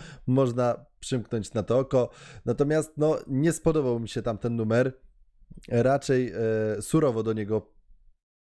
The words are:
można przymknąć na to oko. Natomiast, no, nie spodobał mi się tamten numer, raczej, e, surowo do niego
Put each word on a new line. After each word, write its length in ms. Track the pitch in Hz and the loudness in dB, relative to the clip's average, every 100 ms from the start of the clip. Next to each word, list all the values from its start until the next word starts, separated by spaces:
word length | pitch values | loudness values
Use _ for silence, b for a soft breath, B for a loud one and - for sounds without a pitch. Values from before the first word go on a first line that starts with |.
| B B - | B B 0
można 600 | 131 131 120 123 - - _ | 2 2 2 -2 -2 -10 _
przymknąć 560 | - 131 101 113 101 | -6 -6 -4 -6 -4
na 80 | 113 | -6
to 160 | 95 120 | 0 0
oko. 320 | 135 131 117 B B B | 2 0 0 B B B
Natomiast, 480 | 120 117 143 156 156 - | -4 0 2 0 -2 0
no, 220 | 151 139 - | 0 0 -2
nie 260 | 135 160 | 0 0
spodobał 480 | 156 165 156 127 117 | 2 0 2 0 -2
mi 80 | 113 | -4
się 140 | 120 | -4
tamten 340 | 113 107 120 117 | -4 -4 -4 -2
numer, 440 | 110 117 127 - - _ _ _ - - - | 2 2 2 -2 -20 _ _ _ -20 -20 -2
raczej, 640 | 120 120 139 - 131 123 107 113 110 107 104 | 2 4 2 2 0 0 -2 0 0 0 -4
e, 40 | |
surowo 400 | - 160 147 113 | 0 2 4 2
do 100 | 110 | -2
niego 400 | 110 101 110 - - _ - - _ _ _ | -2 -2 -4 -4 -20 _ -20 -20 _ _ _